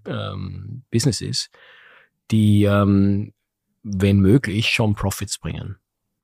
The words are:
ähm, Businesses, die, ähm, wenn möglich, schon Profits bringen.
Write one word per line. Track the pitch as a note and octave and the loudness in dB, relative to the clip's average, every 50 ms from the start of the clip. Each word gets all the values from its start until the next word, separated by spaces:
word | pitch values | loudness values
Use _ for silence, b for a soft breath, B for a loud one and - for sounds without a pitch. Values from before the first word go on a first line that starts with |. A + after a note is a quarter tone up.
| - | -10
ähm, | G3+ C#3+ A2 G#2 G2+ F#2+ F#2+ F#2+ F#2+ F#2 F#2+ G2 G#2 A2+ B2+ - _ | -10 -10 -8 -8 -10 -10 -10 -12 -12 -12 -14 -14 -14 -16 -16 -10 _
Businesses, | - A#2 - C#3 G2+ - - G2+ B2+ - - - B B B B B B B B B B B B B _ _ - | -4 0 0 0 -2 -2 -6 -8 -8 -8 -10 -10 B B B B B B B B B B B B B _ _ -2
die, | A2 A2 G#2+ G#2 G#2 G2+ G#2 | 0 2 4 4 4 4 4
ähm, | G2+ G2+ G2+ G2+ G2 G2+ G2 G2 G2+ G2 G2+ A2 G#2+ - _ _ _ _ _ _ _ _ _ - | 4 2 2 4 4 4 4 4 2 0 -2 -6 -10 -14 _ _ _ _ _ _ _ _ _ -12
wenn | G#2+ G2+ F#2 G2+ G2 G2 G2+ | -8 -2 0 2 4 4 6
möglich, | F#2+ F#2 A2+ C#3+ - G2+ F2+ G#2+ A2 - | 6 6 4 4 2 0 -2 -2 -2 -2
schon | - - A2+ G#2 G#2 | 0 0 0 0 -2
Profits | - - G2 - - G2+ - - | -2 -4 -4 -4 -6 -8 -10 -10
bringen. | - - E2 D#2 D2+ - G2 G2+ - _ _ _ _ _ _ _ _ | -10 -10 -10 -10 -10 -12 -12 -14 -16 _ _ _ _ _ _ _ _